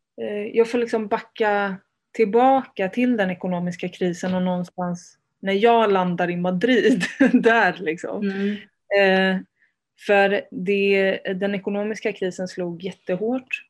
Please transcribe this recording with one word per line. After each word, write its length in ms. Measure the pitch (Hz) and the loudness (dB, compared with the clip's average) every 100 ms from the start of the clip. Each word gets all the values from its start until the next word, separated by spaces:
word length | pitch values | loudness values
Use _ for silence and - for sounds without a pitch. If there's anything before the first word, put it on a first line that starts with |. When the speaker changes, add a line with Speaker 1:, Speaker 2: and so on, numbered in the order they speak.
| _ - | _ -12
Speaker 1:
eh, 240 | 220 208 208 | -8 -6 -2
jag 160 | 226 226 | 0 2
får 80 | 254 | 0
liksom 300 | 233 226 208 | -2 -2 -2
backa 680 | 214 - - 214 202 202 190 _ _ _ | -4 -4 -2 0 2 0 -4 _ _ _
tillbaka 760 | - 220 233 262 269 254 - 190 | -2 2 4 4 4 0 -4 -4
till 280 | 240 247 233 | 0 0 2
den 120 | 185 | 0
ekonomiska 580 | 180 185 180 175 175 180 | -2 -4 -4 -4 -6 -8
krisen 440 | - 180 175 185 | -4 -4 -2 -4
och 80 | 185 | -2
någonstans 760 | 180 180 180 - 175 175 - _ _ _ | -2 -2 -6 -6 -6 -8 -12 _ _ _
när 140 | 190 | -4
jag 380 | 196 233 233 214 | 2 4 4 4
landar 380 | 190 180 175 175 | 2 0 -2 -2
i 60 | 175 | -2
Madrid, 640 | 180 185 240 247 - 226 - - | -2 0 2 4 4 2 0 2
<laughs> 140 | 269 | 4
där 440 | 247 226 233 190 175 | 4 4 4 2 0
liksom. 500 | 165 170 - 190 202 | -6 -6 -6 -4 -4
Speaker 2:
Mm. 240 | 196 202 208 - _ - 202 | -2 -4 -4 -10 _ -4 2
Speaker 1:
Eh, 420 | 196 190 190 190 - _ _ _ _ _ - | 4 4 2 0 -6 _ _ _ _ _ 2
för 360 | 202 196 202 - | 4 4 2 -4
det, 680 | - 185 202 196 196 190 - - 190 | -6 -2 0 2 2 2 -2 -4 -4
den 200 | 196 202 | -4 -4
ekonomiska 580 | 196 202 208 208 220 | -4 -4 -4 -6 -6
krisen 340 | 202 185 180 185 | -4 -6 -6 -8
slog 360 | - 175 170 | -6 -8 -8
jättehårt 840 | 190 - - 180 220 254 254 - - | -10 -10 -6 -4 -2 -4 -6 -12 -12